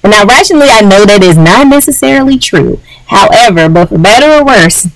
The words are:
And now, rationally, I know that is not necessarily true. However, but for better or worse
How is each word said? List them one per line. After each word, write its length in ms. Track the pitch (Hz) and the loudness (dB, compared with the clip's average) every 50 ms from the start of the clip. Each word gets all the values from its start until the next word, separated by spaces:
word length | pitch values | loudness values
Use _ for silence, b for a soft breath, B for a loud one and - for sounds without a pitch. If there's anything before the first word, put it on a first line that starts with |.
| - | -2
And 80 | 208 | 0
now, 140 | 214 214 208 | 0 0 0
rationally, 420 | 202 247 302 392 - 359 302 285 269 | 0 0 0 0 0 0 0 2 2
I 120 | 240 220 | 2 2
know 240 | 208 202 190 202 208 | 2 2 2 2 2
that 180 | 196 208 202 185 | 2 2 2 2
is 140 | 180 160 | 2 2
not 300 | 160 160 165 190 247 285 | 2 2 2 2 2 2
necessarily 720 | 269 277 285 - - 277 - - 269 269 277 269 269 269 | 2 2 0 -2 -4 -6 -4 -4 -2 -2 -2 0 -2 -2
true. 420 | 254 - - - 165 - 185 - - B B B B B | -4 -4 -4 -4 -2 -2 -4 -6 -10 B B B B B
However, 640 | - - 196 196 - 175 - - 214 180 165 160 160 | -4 -2 -2 0 0 0 0 0 0 0 0 0 0
but 200 | 160 175 175 - | 0 0 -2 -2
for 80 | - | -2
better 320 | 160 165 202 220 247 285 302 | -2 0 0 2 2 2 2
or 140 | 302 302 285 | 2 2 0
worse 420 | 285 254 202 165 170 - - - 170 - | 0 0 0 0 0 -2 -4 -8 -10 -10